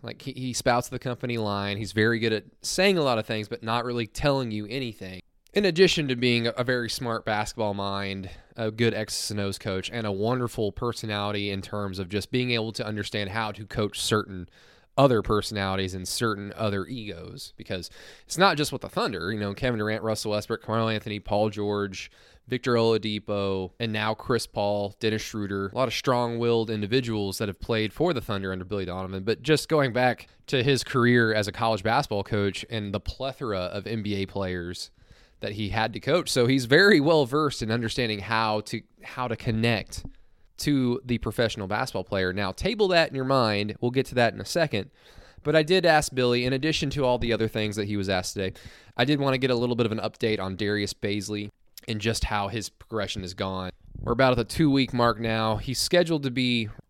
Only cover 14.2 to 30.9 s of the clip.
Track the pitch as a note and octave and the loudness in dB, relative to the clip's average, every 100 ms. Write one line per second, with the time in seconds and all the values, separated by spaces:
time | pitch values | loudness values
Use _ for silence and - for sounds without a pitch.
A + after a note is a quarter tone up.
14.2 | F#2+ F#2 E2+ _ - - _ - C#3 A2+ | 0 -8 -12 _ -20 -20 _ 4 6 6
15.2 | - G#2 - G#2 G2 F#2+ F#2+ F#2+ F2+ - | 4 0 0 -2 -2 0 -2 -4 -6 -2
16.2 | A#2 G2+ G2+ - A2 G2 F#2 B2+ G#2 E2 | -2 -2 -6 -4 -2 -2 -4 -8 -10 -12
17.2 | F2+ C#3 - - G#2 F#2 - - - - | -14 -14 -16 -14 -8 -8 -8 -14 -20 -18
18.2 | - D#3 G3 D3+ C#3+ C3 - F#3+ A3 F#2 | -6 2 4 4 -2 -4 -6 -2 -2 -2
19.2 | F2 A2 G2+ G2+ C3 A2+ G#2+ A2 A2 G#2+ | -4 -2 -4 -2 -2 0 -2 -2 -2 -2
20.2 | G#2+ G#2 - A2+ - A2+ A2+ G#2+ G#2+ G#2 | -2 -2 -2 -6 -2 0 0 -2 -4 -8
21.2 | - G#2 A2 G#2 G#2 G#2 G2+ F#2+ - _ | 0 2 2 0 -2 0 -2 -6 -14 _
22.2 | - - - B2+ B2+ A#2+ A2+ A2 A2 G#2 | -20 -18 -6 -4 2 4 4 4 0 -4
23.2 | - G2+ G2 F#2+ F#2 - A#2 G#2+ G#2+ A2 | -2 -2 0 -2 -4 -6 -4 -2 -2 -2
24.2 | - A#2 - A2+ G2+ G#2 G2+ - A2 G#2+ | 0 -2 -2 -2 0 0 -4 -2 0 0
25.2 | - A2 G2 G2 G2 B2 B2+ - - B2 | -4 -6 -4 -4 -4 0 0 0 2 2
26.2 | A#2+ A#2 A#2 A#2 A2 G#2+ G2+ B2 A#2 G#2+ | 2 0 2 2 2 -2 0 0 0 -2
27.2 | G2 - G#2 F2+ - A2 G#2+ - E3+ C3 | -2 -4 -4 -6 -2 0 0 0 0 0
28.2 | - G2+ F#2+ F#2 F#2 G2+ F2 F2+ F#2 F#2+ | -2 -4 -4 -6 -4 -4 -4 -6 -6 -4
29.2 | G2 A2 B2 D3+ - D#3 C3+ A#2 B2+ A2+ | -2 0 2 2 2 2 2 4 2 2
30.2 | - _ - C3+ B2+ B2+ - | -6 _ -2 0 2 2 2